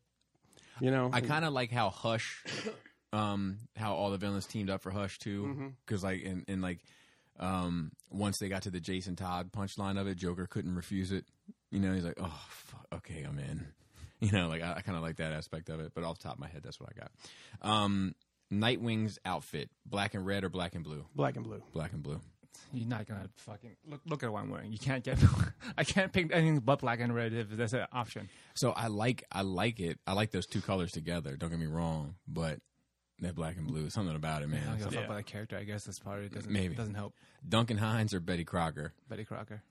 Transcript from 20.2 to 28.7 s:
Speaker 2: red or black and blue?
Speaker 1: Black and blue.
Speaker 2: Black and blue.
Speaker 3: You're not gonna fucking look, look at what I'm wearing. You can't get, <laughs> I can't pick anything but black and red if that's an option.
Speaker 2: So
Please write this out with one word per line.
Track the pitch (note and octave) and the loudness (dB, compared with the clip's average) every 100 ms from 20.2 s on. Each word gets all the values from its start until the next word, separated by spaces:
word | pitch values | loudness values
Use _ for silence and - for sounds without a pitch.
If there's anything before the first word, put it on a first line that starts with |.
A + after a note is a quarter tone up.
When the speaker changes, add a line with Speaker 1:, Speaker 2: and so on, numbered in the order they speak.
| F#2 | 0
Speaker 2:
red | G2 | 0
or | F#2+ | 0
black | F2+ E2+ E2+ | -2 -4 -4
and | |
blue? | D#2 D2+ C#2+ C#3 | -6 -8 -8 0
Speaker 1:
Black | C#3 B2+ | 0 0
and | A2+ | -8
blue. | G#2+ - | -10 -8
Speaker 2:
Black | D#2+ D#2 | -6 -4
and | D#2+ | -4
blue. | C#2 D2 - _ - - - | -6 -6 -8 _ -20 -20 -10
Speaker 3:
You're | B2+ A2+ | -6 -2
not | A#2 G#2 | -4 -4
gonna | G2+ F#2+ - | -8 -10 -14
fucking | - G#2 A#2+ - D#3 | -14 -14 -16 -20 -14
look, | C#3+ E3 | -12 -6
look | D3+ | -4
at | B2+ | -2
what | G#2 | -2
I'm | G#2 | -4
wearing. | G2 G#2 | -6 -6
You | A2 | -4
can't | C3+ C3 B2+ | 0 0 2
get, | B2+ - - - | 10 10 10 2
<laughs> | - A#3+ - | -2 -6 0
I | D#3+ | 2
can't | - F#3+ | 4 4
pick | F#3+ E3 F3 | 4 4 6
anything | D#3+ D3+ | 8 6
but | A#2 C#3 | 6 4
black | B2+ A#2 | 4 2
and | A#2+ A#2 | 2 2
red | A2+ | 2
if | A#2 G#2 | 0 -2
that's | G#2+ A#2 | 0 2
an | A#2+ G2 | 2 0
option. | B2+ A2+ A2 G2 - - - | 0 -2 -4 -10 -14 -10 2
Speaker 2:
So | C3 | 2